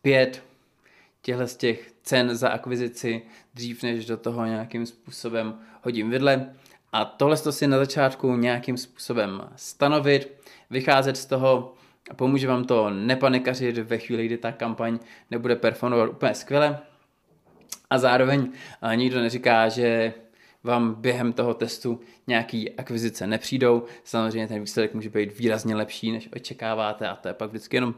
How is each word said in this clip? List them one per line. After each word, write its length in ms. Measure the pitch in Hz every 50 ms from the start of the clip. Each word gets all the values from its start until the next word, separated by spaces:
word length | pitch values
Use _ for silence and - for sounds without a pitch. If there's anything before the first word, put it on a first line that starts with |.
pět 400 | - 139 135 131 131 127 - - - _ _ _ _ _ _ _ _ _ _ _ _ _ _ _
těchhle 260 | - - 123 123 127 120
z 80 | -
těch 360 | - - 120 110 - - - _ _
cen 340 | _ - 139 127 123 120 120
za 120 | 117 127 113
akvizici 760 | 117 117 - 127 123 123 123 120 120 - - 120 113 113 113 - - - _ _ _
dřív, 280 | 123 120 120 117 -
než 240 | - 120 117 113 110
do 100 | 113 113
toho 300 | 110 - 120 117 117 113
nějakým 400 | 113 113 110 113 113 - 117 117
způsobem 720 | 117 - _ _ - 131 - - 117 113 113 113 110 107 - - - - -
hodím 280 | - 123 117 110 104 113
vidle.“ 440 | 120 131 135 139 135 131 131 131 - _ _ - - _ _ _
A 120 | - 110 107
tohle 320 | - - - 139 143 156
to 160 | 147 151 151
si 140 | 139 - 151
na 120 | 143 135 135
začátku 580 | 139 135 - 151 139 135 131 - - 131 123
nějakým 400 | 120 120 123 120 123 123 - 123
způsobem 680 | 123 - - _ - - - 123 117 104 98 98 98 - - -
stanovit, 760 | - - - - _ 143 143 151 151 135 143 143 135 139 - - - _ - - - _ _
vycházet 460 | 117 131 131 156 143 135 131 135 131
z 100 | - -
toho, 480 | - 135 131 131 131 131 127 127 - - _ _ _ _ _ _ - -
pomůže 320 | - 127 131 139 139 135 131
vám 160 | 127 123 123
to 260 | 127 123 113 107 104
nepanikařit 880 | 98 95 104 120 131 131 139 135 127 127 127 127 127 131 131 120 117 117
ve 200 | 110 113 117 113
chvíli, 280 | - - 120 113 113
kdy 120 | 113 117 117
ta 140 | - 117
kampaň 460 | 113 - 120 117 110 - 117 117 117 117 - - - - _ _
nebude 260 | - 120 120 120 120
performovat 540 | 120 - 113 - - - 123 120 120 110 -
úplně 240 | - - 147 123 104
skvěle. 440 | - - - 135 143 147 147 143 139 - - _ _ _ _ _ _ _ _ _ _ _ _ _ _ _ _ - - _ _
A 80 | 135 127
zároveň, 540 | 127 127 123 127 131 131 139 143 127 127 - - - - - _
a, 120 | - 113 113
nikdo 260 | 120 127 127 127 127
neříká, 480 | 117 117 120 123 127 123 117 113 113 113
že 460 | 110 123 120 117 117 113 113 113 113 - - - _ _ _ _ _ _
vám 320 | - 120 120 120 117 113 110
během 380 | 110 110 127 123 123 120 120
toho 220 | 117 - 120 120 117
testu 460 | - 120 117 - - - 123 117 117 - - - _ _
nějaký 460 | - 120 113 117 - - 113 107 -
akvizice 540 | - - 127 - 120 113 117 113 107 - 92
nepřijdou. 580 | 101 107 113 - - 139 127 127 123 120 117 120 - - - _
Samozřejmě 420 | - - 117 113 110 110 113 110 104
ten 120 | 110 107
výsledek 340 | 104 101 - - 110 107 -
může 160 | 113 107 110
být 280 | - 107 104 101 104 -
výrazně 360 | 120 113 110 107 - 113 110
lepší, 380 | 110 107 107 - - - 113
než 160 | 113 113 113 - -
očekáváte, 720 | 127 - - 131 - 120 113 113 110 110 107 107 - 117 90
a 80 | 98
to 120 | - - 90
je 60 | 90
pak 160 | - 110 104
vždycky 260 | 107 110 - - -
jenom 180 | 127 127 120 113